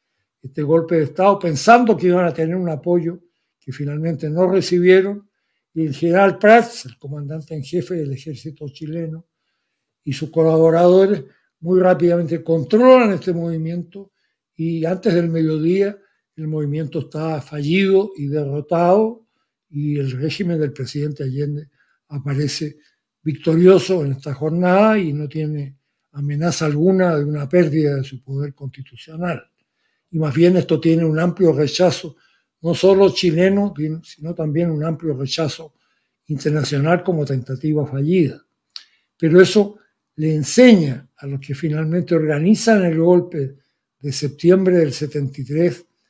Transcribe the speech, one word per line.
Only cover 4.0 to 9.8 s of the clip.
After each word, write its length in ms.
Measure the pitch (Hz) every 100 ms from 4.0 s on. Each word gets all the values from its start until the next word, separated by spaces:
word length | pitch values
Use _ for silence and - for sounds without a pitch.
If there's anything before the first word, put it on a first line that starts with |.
| 160 156 156
no 180 | 156 185
recibieron, 840 | 190 180 180 180 185 190 202 - _ _ _ _
y 140 | 165 160
el 80 |
general 440 | 135 170 175 196 185
Prats, 460 | 208 233 226 -
el 140 | 127 -
comandante 560 | 139 147 143 160 151
en 100 | 156
jefe 300 | 139 175 175
del 180 | 180 143
ejército 560 | 131 156 139 160 143 147
chileno, 580 | 139 156 165 165 160 - _ _ _ _ _